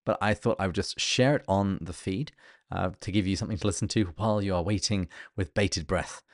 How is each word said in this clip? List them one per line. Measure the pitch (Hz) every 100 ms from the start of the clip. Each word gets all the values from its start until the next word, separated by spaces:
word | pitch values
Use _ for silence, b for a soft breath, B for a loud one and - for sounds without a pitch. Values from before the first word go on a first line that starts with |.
| -
but | -
I | 104 104
thought | 117 -
I | 95
would | 98
just | - -
share | - - 131 147
it | -
on | 98 98 95
the | 85
feed, | - 98 95 147 B B B -
uh, | 92 92 -
to | -
give | 101 95
you | 95
something | - 107
to | 104
listen | - 104
to | 113 90 -
while | 110 107
you | 98
are | 90
waiting | 87 101 - 101 87 B B -
with | 90
bated | - 101 82 78
breath | 90 - - b